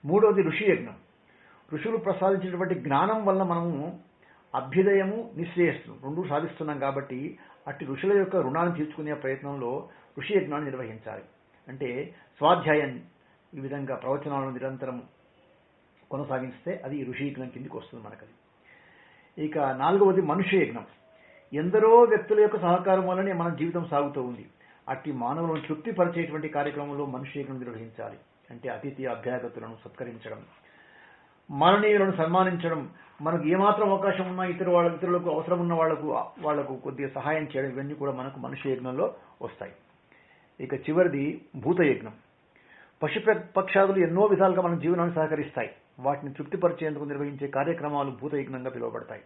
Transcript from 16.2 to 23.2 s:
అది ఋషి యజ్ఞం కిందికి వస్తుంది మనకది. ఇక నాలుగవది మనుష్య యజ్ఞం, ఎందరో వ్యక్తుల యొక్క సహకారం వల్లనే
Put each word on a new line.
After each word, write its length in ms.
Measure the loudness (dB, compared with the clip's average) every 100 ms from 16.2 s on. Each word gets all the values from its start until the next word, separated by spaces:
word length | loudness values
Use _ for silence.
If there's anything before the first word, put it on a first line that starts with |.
| -4 -4 -4 -8 -8 -6 -6
అది 200 | -6 -6
ఋషి 220 | -4 -6
యజ్ఞం 220 | -6 -12
కిందికి 280 | -12 -12 -12
వస్తుంది 260 | -14 -18
మనకది. 300 | -18 -18 -20 _ _ _ _ -20 _ _ -20 _ _ -6 -4
ఇక 140 | 0
నాలుగవది 600 | 0 2 2 6 6 6
మనుష్య 360 | 2 0 2 2
యజ్ఞం, 280 | 2 -2 -12 _ _ _ -20 -20 _
ఎందరో 480 | -4 2 4 8 10
వ్యక్తుల 380 | 10 6 4 6
యొక్క 180 | 6 6
సహకారం 500 | 4 4 4 2 2
వల్లనే 260 | 0